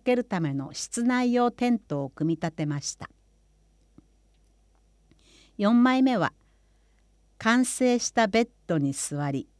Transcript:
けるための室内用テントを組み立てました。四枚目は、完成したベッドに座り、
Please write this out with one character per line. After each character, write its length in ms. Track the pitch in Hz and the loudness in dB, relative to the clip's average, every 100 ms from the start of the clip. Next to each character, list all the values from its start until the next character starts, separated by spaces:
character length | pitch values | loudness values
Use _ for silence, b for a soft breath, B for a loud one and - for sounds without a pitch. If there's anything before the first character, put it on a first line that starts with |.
け 120 | 247 247 | 0 -2
る 80 | |
た 160 | 240 185 | 0 -2
め 140 | 156 | -2
の 200 | 135 135 | -2 -6
室 300 | - - - | -10 -10 -4
内 300 | 240 247 247 | 0 0 0
用 160 | 240 240 | 2 0
テ 200 | - 247 | 0 0
ン 100 | 233 | 0
ト 240 | - 143 | -2 -6
を 60 | 139 | -6
組 160 | - 156 | -4 -2
み 80 | 165 | -2
立 160 | 170 | -4
て 140 | - 151 | -4 -4
ま 120 | 143 | -4
し 120 | - | -6
た。 160 | - - _ _ _ _ _ _ _ _ - _ _ _ _ _ _ _ _ _ _ _ b b b b b | -12 -16 _ _ _ _ _ _ _ _ -20 _ _ _ _ _ _ _ _ _ _ _ b b b b b
四 240 | 208 240 | 2 4
枚 220 | 254 262 | 4 4
目 140 | 262 226 | 2 2
は、 160 | 156 _ _ _ _ _ _ _ _ _ _ _ | -2 _ _ _ _ _ _ _ _ _ _ _
完 260 | 220 247 254 | 0 2 2
成 320 | - 254 240 | 0 0 2
し 140 | - | 0
た 160 | - 220 | 0 2
ベ 140 | 220 | 2
ッ 80 | 233 _ - | 0 _ -4
ド 100 | 165 | -2
に 160 | 139 | 0
座 380 | 139 - 147 143 | -4 -6 -4 -4
り、 180 | 139 - _ | -4 -8 _